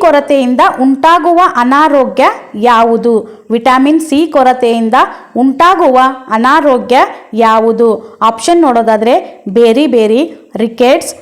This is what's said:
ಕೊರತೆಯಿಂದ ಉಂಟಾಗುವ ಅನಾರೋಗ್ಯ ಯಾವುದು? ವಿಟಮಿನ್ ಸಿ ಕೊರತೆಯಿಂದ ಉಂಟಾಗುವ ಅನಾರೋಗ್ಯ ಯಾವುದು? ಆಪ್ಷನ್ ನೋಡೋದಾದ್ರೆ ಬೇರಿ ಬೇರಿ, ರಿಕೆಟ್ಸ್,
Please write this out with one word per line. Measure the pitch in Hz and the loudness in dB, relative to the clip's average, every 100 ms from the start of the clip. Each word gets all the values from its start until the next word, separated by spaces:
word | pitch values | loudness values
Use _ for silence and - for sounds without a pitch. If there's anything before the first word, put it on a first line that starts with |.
ಕೊರತೆಯಿಂದ | 359 285 285 285 247 254 - - | 2 0 0 -2 0 -2 -2 0
ಉಂಟಾಗುವ | 262 269 320 349 320 339 359 247 | -2 0 2 2 2 2 0 0
ಅನಾರೋಗ್ಯ | 240 277 311 294 240 202 302 466 - 208 | 0 0 2 0 -2 0 -2 -2 -12 -2
ಯಾವುದು? | 226 233 233 226 233 220 - - - | 0 2 2 0 0 -2 -4 -16 -6
ವಿಟಮಿನ್ | 233 240 254 277 311 | -4 0 0 2 0
ಸಿ | 311 277 330 | 0 -2 0
ಕೊರತೆಯಿಂದ | 302 254 254 233 233 226 247 381 - - - | 0 0 0 -2 -2 0 0 0 -4 -12 -2
ಉಂಟಾಗುವ | 262 269 339 370 330 254 262 269 - 220 | -2 2 2 2 2 2 0 -2 -6 -2
ಅನಾರೋಗ್ಯ | 247 302 294 247 202 262 370 - - | 0 0 0 -2 0 0 0 -4 -10
ಯಾವುದು? | 220 226 220 226 226 233 220 - - | -2 0 2 0 0 0 0 -6 -4
ಆಪ್ಷನ್ | 220 226 - 339 | -4 -2 0 2
ನೋಡೋದಾದ್ರೆ | 302 233 226 220 220 320 370 - - 196 | 2 2 0 0 0 -2 -4 -14 -6 0
ಬೇರಿ | 233 226 302 | 2 2 0
ಬೇರಿ, | 240 214 226 330 - - 202 | 0 0 0 -2 -8 -14 -6
ರಿಕೆಟ್ಸ್, | 233 226 247 320 - - | -6 -2 0 0 -2 -16